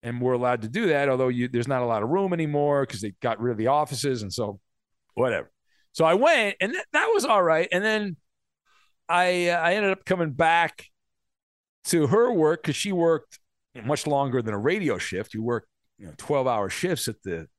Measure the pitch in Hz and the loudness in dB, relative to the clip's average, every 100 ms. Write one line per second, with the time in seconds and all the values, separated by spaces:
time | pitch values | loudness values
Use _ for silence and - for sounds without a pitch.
0 | 120 120 123 123 123 123 110 151 220 147 | -8 -4 0 0 0 0 -2 -2 0 2
1 | 139 131 131 123 123 120 120 131 123 113 | 2 2 0 0 0 -2 0 0 0 0
2 | 107 175 196 175 156 147 147 143 135 107 | 0 0 0 -2 0 0 2 0 0 -4
3 | 104 92 123 110 120 110 110 143 151 127 | -8 -6 -4 -2 -2 0 0 2 0 -4
4 | 143 127 101 90 104 101 _ _ _ _ | -4 -4 -6 -6 -6 -6 _ _ _ _
5 | _ - 127 101 - _ _ _ _ - | _ -2 -2 -2 -6 _ _ _ _ 0
6 | 160 180 285 311 208 190 190 339 - 294 | 2 4 4 4 0 -2 -4 -4 -4 -2
7 | 415 427 339 208 180 160 180 180 208 220 | 2 0 2 2 4 2 2 0 0 -2
8 | 208 170 _ _ _ _ _ _ _ _ | -4 -10 _ _ _ _ _ _ _ _
9 | _ 175 180 180 175 170 165 196 202 190 | _ 2 2 2 0 0 2 2 0 -2
10 | - 185 165 135 160 170 165 - - _ | -2 -2 0 0 2 4 2 -4 -20 _
11 | _ _ _ _ _ _ _ _ - 170 | _ _ _ _ _ _ _ _ -2 2
12 | 147 190 240 220 156 165 - 143 208 185 | 4 4 4 4 2 2 -2 -4 -2 0
13 | 170 160 - - _ _ _ 123 110 147 | 2 2 -2 -20 _ _ _ -12 -4 -2
14 | - 143 139 123 110 104 120 196 165 98 | 0 0 0 -2 -2 -2 -2 0 -2 -4
15 | - 87 - 107 113 117 _ _ _ _ | -4 -8 -8 -6 -4 -4 _ _ _ _
16 | 95 - - 147 131 117 98 - 180 170 | -20 -18 -4 -2 0 0 -2 -4 -4 -4
17 | - 113 - 82 80 | -6 -8 -8 -8 -10